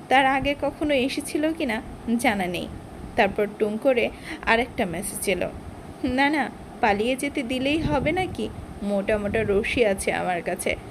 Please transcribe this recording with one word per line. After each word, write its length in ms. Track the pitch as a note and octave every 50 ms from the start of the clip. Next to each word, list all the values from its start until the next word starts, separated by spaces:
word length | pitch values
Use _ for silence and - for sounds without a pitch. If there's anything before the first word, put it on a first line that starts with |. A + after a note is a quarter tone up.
| - -
তার 180 | B3+ C4+ C4+
আগে 280 | C4 C4+ C4+ C4 C#4+ C#4+ -
কখনো 320 | C#4+ C#4 - - E4 D4 C#4+
এসেছিল 580 | C4 B3 C4+ - D4+ C#4+ - - D4+ D4+ D#4+
কি 140 | D#4+ D#4+ D4+
না 160 | A#3+ G#3+ A3+ - - - - - A#3 A#3 A#3
জানা 280 | - B3 G#3 G3 F3+
নেই। 220 | F3+ F3 E3 - - - - - - - - - - -
তারপর 300 | A3+ G#3 G3 G3 - G#3 G3+ - -
টুং 200 | G#3+ G#3 G#3+ G#3+
করে 280 | - C4+ B3+ A#3 A3 - - - - - D#4+ - -
আরেকটা 400 | - A3+ A3+ B3 - - - G#3+
মেসেজ 420 | F3+ D#3+ F3 - - - - - G#3
এলো, 220 | F3+ F3+ F#3 - - - - - - - - - - - -
"না 260 | B3+ B3 C4+ C#4+ C#4+
না, 200 | D#4 C#4+ B3 - - - - - - -
পালিয়ে 360 | A#3+ G#3+ G3+ G3+ A3 B3 C4+
যেতে 260 | B3 C#4+ C#4+ - D#4
দিলেই 380 | B3 A3+ C4 B3+ C4 C#4 D4+ E4
হবে 320 | D4 D4 D4 C4+ A#3+ D4+
নাকি? 360 | E4+ F#4 F#4 - - - - - - - - - - -
মোটা 360 | G#3 G3+ G3+ G3 G3 A3 G#3+ G#3
মোটা 260 | G3+ G3+ G#3 A3 A3 G#3
রশি 360 | G3 G3 A3+ - - A3+ A3+
আছে 280 | G3+ G3 G3 - -
আমার 300 | E3 E3+ F3 F3+ F3+ E3+
কাছে, 340 | - F#3 F3+ F3+ - - - - - -